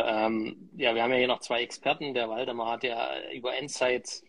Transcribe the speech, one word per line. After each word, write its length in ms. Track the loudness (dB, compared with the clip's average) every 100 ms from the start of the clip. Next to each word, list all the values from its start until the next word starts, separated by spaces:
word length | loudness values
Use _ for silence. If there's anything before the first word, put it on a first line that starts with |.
| 2
Ähm, 640 | 2 2 2 -2 -8 -14 -2
ja, 180 | 2
wir 80 | 4
haben 100 | 4
ja 60 | 4
hier 100 | 4
noch 120 | 2
zwei 220 | 0 -2
Experten. 520 | -2 -2 -2 -2 0
Der 140 | -2 0
Waldemar 420 | -2 -4 -2 -2
hat 100 | -2
ja 260 | -2 0 -2 -4 -8
über 240 | -6 -4
Endzeit, 680 | -4 -4 0 2 2 -2 -14